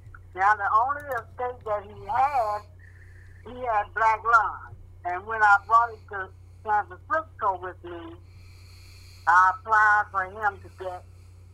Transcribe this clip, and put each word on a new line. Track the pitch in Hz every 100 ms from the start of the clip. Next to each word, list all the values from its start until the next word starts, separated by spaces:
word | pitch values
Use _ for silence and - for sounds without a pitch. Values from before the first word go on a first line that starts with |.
| - - -
Now, | 180 196
the | 214 196
only | 214 254 285
estate | 294 240 214 - 247 247 214
that | 208
he | 196 202 196
had, | 233 269 277 214 208 - - - - - - - -
he | - 247 247
had | 214 -
black | 208 220 220
lung. | 214 233 180 151 - - - -
And | 175 180 208
when | 220
I | 214 202 -
brought | 226 233
it | 214 -
to | 202 190 - - -
San | 220 208 190
Francisco | 180 - 311 320 - 214 185
with | 180 180
me, | 175 170 165 170 - - - - - - - - - - -
I | 175 185
applied | 190 220 214 214 208 208
for | 196
him | 185 208 214 196
to | 170 -
get | 185 180 - - - - -